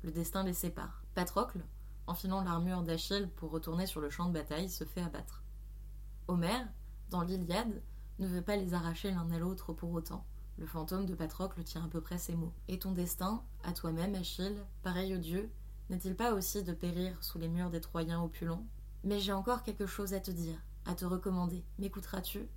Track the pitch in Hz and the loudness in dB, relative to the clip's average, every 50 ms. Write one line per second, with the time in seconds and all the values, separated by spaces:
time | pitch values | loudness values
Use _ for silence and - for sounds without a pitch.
0 | - 175 156 165 170 151 - 196 190 185 180 175 - 175 170 - - - - - | -2 -2 0 0 0 0 2 2 2 2 2 2 0 0 0 -2 -6 -6 -6 -8
1 | - - - 196 180 180 - 196 240 247 - 180 170 - - - - - - - | -10 -4 0 2 2 4 4 2 2 2 0 -6 -6 -6 -10 -10 -10 -10 -10 -8
2 | - - 175 - - 185 190 196 190 180 170 165 170 180 185 180 170 165 165 165 | -4 -4 -2 0 2 2 2 2 4 4 4 4 4 4 4 4 2 2 2 0
3 | - - 190 202 202 180 - - - 156 156 160 160 165 160 170 185 185 - 160 | 2 2 2 2 2 0 -2 -4 -6 -2 -2 -2 0 2 2 2 2 2 0 0
4 | 151 143 147 - 175 175 175 156 147 - 151 156 185 190 175 - 156 151 - 185 | -2 -2 0 0 2 2 2 2 2 0 0 0 0 0 -2 -4 -4 -4 -2 -2
5 | 175 170 - - - - - - - - - - - - - - - - - - | -2 -2 -2 -4 -6 -6 -8 -10 -10 -10 -10 -10 -10 -10 -10 -10 -10 -10 -10 -10
6 | - - - - - - 180 175 170 170 214 254 247 208 - - - - - - | -10 -10 -10 -8 0 2 4 6 6 6 4 2 2 -2 -6 -8 -10 -10 -10 -10
7 | - - - 180 170 175 185 185 180 165 175 202 220 226 202 - - - - - | -8 -2 2 2 2 4 2 0 2 4 4 4 4 2 0 -2 -4 -8 -10 -10
8 | - - - - 190 190 180 180 170 - 208 208 190 180 175 175 165 165 165 165 | -10 -10 -4 0 0 2 2 2 4 4 4 4 4 4 2 4 4 2 0 0
9 | - 202 190 175 165 165 170 165 165 180 185 175 - - 165 - - 170 170 170 | 0 2 2 2 2 2 2 2 2 2 0 0 -2 -4 -4 -2 -2 0 0 0
10 | 160 - - 190 - - - - - - - - 165 156 - 165 156 160 180 190 | 0 0 -4 -6 -6 -6 -10 -10 -10 -10 -8 -6 -6 -2 -2 -2 0 2 2 2
11 | 202 185 180 - 160 156 - - 185 190 - 175 170 - - 165 170 160 165 165 | 2 2 2 0 0 -2 0 0 -2 -2 0 -4 -6 -4 -4 -4 -2 0 -2 -2
12 | 160 - 175 175 - - 170 170 160 170 165 - - - 185 185 - 190 190 180 | -2 -2 -4 -2 -2 0 0 0 0 0 -4 -6 -4 -4 -4 -2 0 0 2 2
13 | 175 175 - - 185 190 220 233 - - - - - 175 175 - - 170 160 160 | 2 0 0 0 0 0 0 0 -2 -6 -10 -6 -4 -2 -2 0 0 0 2 2
14 | 170 202 202 190 175 - - - 180 196 208 202 202 - - - - 185 180 180 | 2 2 2 0 0 -2 -2 0 0 0 0 -2 -6 -8 -10 -4 -2 0 2 2
15 | 190 190 190 180 165 160 170 190 214 226 - - - - - - - - 185 180 | 2 2 0 0 0 0 0 0 0 -2 -6 -8 -10 -10 -10 -10 -6 -4 -4 -2
16 | - 190 185 - 233 240 226 196 180 - - 208 190 175 170 165 - 175 170 175 | 0 0 0 2 4 4 4 4 2 2 0 0 0 0 0 0 0 0 2 2
17 | 180 185 180 - - - - 170 165 165 165 175 180 180 170 165 160 - - 170 | 2 0 0 -2 -6 -4 -4 -2 0 2 2 2 2 2 0 0 -2 -2 0 0
18 | 165 160 170 170 170 165 - - 175 165 165 175 220 - - - - - - - | 2 2 2 2 2 0 0 -2 0 0 0 -2 -4 -6 -8 -10 -10 -10 -10 -2
19 | - 196 208 208 196 196 202 196 190 233 247 240 247 - 208 - 202 185 - - | 0 2 2 2 4 2 2 2 4 4 2 2 2 -2 -2 0 -2 -2 0 -2
20 | 202 190 196 196 190 - 180 170 170 160 165 - - - - - - - 180 175 | 0 0 0 0 0 0 -2 0 0 -2 -2 -4 -6 -10 -10 -8 -4 -4 -2 0
21 | 185 180 185 180 - 196 185 180 180 175 175 180 - - - - 196 196 - 202 | 2 2 2 2 2 2 4 4 4 4 2 0 -4 -6 -4 -2 -2 -2 -2 -4
22 | 180 - - 190 180 - - 202 226 233 - | -6 -2 -2 -2 -2 0 -2 -2 -4 -4 -8